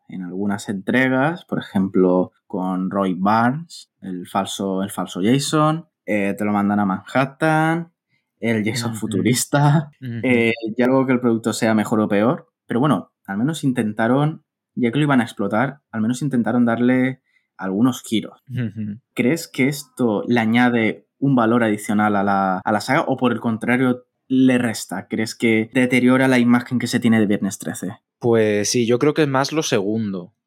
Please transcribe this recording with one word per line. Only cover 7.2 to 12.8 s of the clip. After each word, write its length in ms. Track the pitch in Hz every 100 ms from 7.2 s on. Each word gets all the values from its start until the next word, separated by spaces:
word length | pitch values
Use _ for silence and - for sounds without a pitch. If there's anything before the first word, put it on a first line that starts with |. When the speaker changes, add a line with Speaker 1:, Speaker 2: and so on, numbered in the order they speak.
| 139 - 160 156 160 165 170 _ _ _ _ _
Speaker 1:
el 220 | 113 113
Jason 280 | 104 120 120
Speaker 2:
Ujú. 100 | 113
Speaker 1:
futurista, 880 | 110 95 92 123 - 147 143 151 147 -
Speaker 2:
Ujú. 180 | 131 117
Speaker 1:
eh, 300 | 123 120 113 117 113 110
y 60 |
algo 240 | 123 135 131
que 60 |
el 80 | 123
producto 340 | 123 113 113
sea 200 | 107 113
mejor 260 | 110 104 107
o 80 | 107
peor, 400 | 101 110 165 - _ -
pero 140 | 117